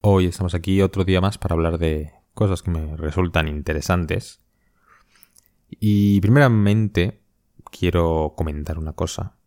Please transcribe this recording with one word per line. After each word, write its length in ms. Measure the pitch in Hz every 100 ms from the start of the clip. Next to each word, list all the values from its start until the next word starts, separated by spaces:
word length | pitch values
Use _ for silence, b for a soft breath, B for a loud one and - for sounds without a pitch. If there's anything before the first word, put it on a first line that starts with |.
Hoy 240 | 104 98 90
estamos 280 | - 92
aquí 280 | 87 87 95
otro 240 | 95 95 92
día 160 | 92
más 160 | 95 -
para 160 | -
hablar 240 | 82 82 82
de 340 | 82 78 76 _ _
cosas 280 | - 107 90
que 100 | -
me 260 | 82 78 78
resultan 500 | 78 76 90 82 78
interesantes. 920 | 76 71 78 - 90 82 90 - - _ _ b b b b b b b b b _ _
Y 500 | - 107 104 101 101
primeramente 1040 | 101 131 139 113 101 107 107 - 90 - _ _ _ _ -
quiero 600 | - 90 87 82 80 78 -
comentar 420 | 78 73 76 80
una 140 | 78
cosa 460 | 73 78 - - _